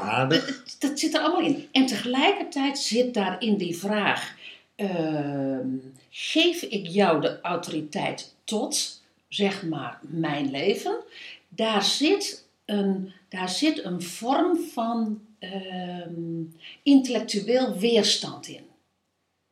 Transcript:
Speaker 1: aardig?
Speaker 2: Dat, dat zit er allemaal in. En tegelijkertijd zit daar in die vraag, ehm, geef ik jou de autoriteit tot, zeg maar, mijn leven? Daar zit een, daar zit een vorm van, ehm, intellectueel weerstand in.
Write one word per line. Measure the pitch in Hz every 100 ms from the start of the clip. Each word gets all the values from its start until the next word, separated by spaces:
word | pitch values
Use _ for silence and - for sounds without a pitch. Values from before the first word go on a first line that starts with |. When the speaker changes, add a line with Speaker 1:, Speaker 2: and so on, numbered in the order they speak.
Speaker 1:
aardig? | 107 117 131 160 -
Speaker 2:
Dat, | - - -
dat | 285 -
zit | 311
er | 311
allemaal | 311 359
in. | - - -
En | 262 262
tegelijkertijd | 208 240 262 339 403 - 277 277 269
zit | - 220 247
daar | 214 185 185
in | 226 196
die | 170 -
vraag, | 196 214 165 123 - - - - _ -
ehm, | 196 170 160 151 143 139 135 135 131 131 131 135 _
geef | - - 311 349 -
ik | - 202 165
jou | 196 185 151
de | 151 -
autoriteit | 175 175 175 160 151 165 147 - - _
tot, | - 220 277 - - - _ _ _
zeg | - 202 190
maar, | 165 143 120 -
mijn | 143 165 151 143 135
leven? | 139 185 233 359 466 - - - - _
Daar | - 220 208
zit | - - 302 392 - - - _ -
een, | 208 196 190 190 - _
daar | 185 180
zit | - 311 302 180
een | 180
vorm | - - 226 311 359 330 -
van, | 240 226 233 220 208 - _
ehm, | 185 190 190 185 180 180 170 170 170 165 160 - - -
intellectueel | 277 269 254 220 - 202 202 254 247 180
weerstand | 233 220 - - 143 - -
in. | 139 - _ _ _ _ _ _ _ _